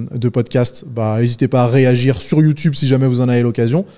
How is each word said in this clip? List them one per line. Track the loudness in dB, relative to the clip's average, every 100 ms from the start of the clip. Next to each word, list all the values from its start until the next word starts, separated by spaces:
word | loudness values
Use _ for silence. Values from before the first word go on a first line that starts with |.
| -6 -4
de | -2
podcast, | -2 -2 -2 -2 -6 -12
bah, | -6 -2 0
n'hésitez | -2 0 0
pas | 2
à | 2
réagir | 2 2 2 0 -2
sur | 0 2
YouTube | 2 2 -2
si | -2 0
jamais | 2 2
vous | 0
en | 0
avez | 2
l'occasion. | 0 0 0 0 -4